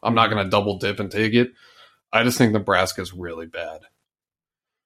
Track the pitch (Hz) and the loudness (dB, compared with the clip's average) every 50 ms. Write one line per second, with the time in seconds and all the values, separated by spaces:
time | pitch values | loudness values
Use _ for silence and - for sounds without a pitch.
0 | - 110 117 110 113 107 107 104 98 95 98 104 101 104 101 92 - 101 101 101 | -2 0 2 4 2 2 2 0 -2 2 0 0 2 0 -2 -2 -2 -4 -4 -4
1 | 107 95 90 101 107 110 107 120 123 123 - _ _ _ _ _ - _ _ _ | -6 -6 -2 -2 0 2 4 4 2 2 -2 _ _ _ _ _ -20 _ _ _
2 | _ _ - 110 117 123 120 - 131 113 104 107 95 95 98 90 95 92 - - | _ _ 0 2 2 2 2 2 2 4 2 0 0 2 2 2 2 0 -2 -8
3 | 92 87 92 90 90 85 82 82 82 82 _ 87 85 80 80 78 _ _ _ _ | -10 -10 -12 -12 -12 -12 -10 -12 -14 -12 _ -10 -10 -10 -12 -16 _ _ _ _
4 | _ _ _ _ _ _ _ _ _ _ _ _ _ _ _ _ _ | _ _ _ _ _ _ _ _ _ _ _ _ _ _ _ _ _